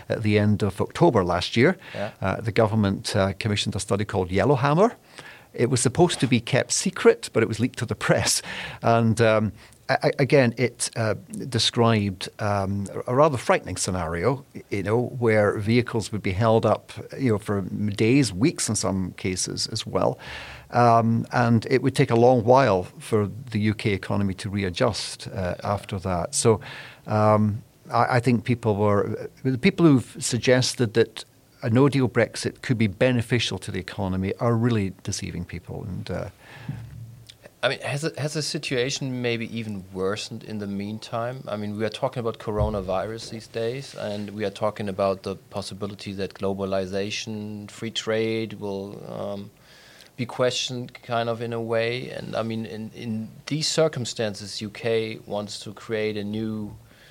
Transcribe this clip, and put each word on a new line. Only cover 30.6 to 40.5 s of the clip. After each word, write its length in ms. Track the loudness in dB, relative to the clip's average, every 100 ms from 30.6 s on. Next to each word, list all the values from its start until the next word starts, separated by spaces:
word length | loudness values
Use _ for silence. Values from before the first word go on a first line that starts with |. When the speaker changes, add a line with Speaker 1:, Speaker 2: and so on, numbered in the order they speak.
| 4 0 2
Speaker 1:
that 320 | 2 0 -2 -16 _ _ -8
a 60 | 2
no-deal 400 | 4 6 4 2
Brexit 540 | 2 2 0 -6 -4
could 140 | -2 0
be 100 | 0
beneficial 720 | 2 2 2 0 -2 -2 -6
to 100 | -6
the 80 | -8
economy 560 | -6 -4 -2 -2 -2 -2
are 160 | 0
really 380 | 2 2 2 0 -4
deceiving 420 | -8 -6 -6 -8
people. 380 | -8 -12 -10 -10
And, 260 | -8 -8 -6
uh, 200 | -8 -8 -14 -20 -16 -12 -12 -12 -16 -18 -20 -20 -20 -20 _
Speaker 2:
I 80 | -4
mean, 100 | -2
has 200 | -6 -4
the, 180 | -6 -6
has 140 | -6
the 80 | -4
situation 800 | -6 -6 -4 -2 -2 -4 -6 -4
maybe 240 | -2 -4 -4
even 280 | -8 -8 -10 -10
worsened 500 | -4 -4 -4 -8 -12
in 140 | -10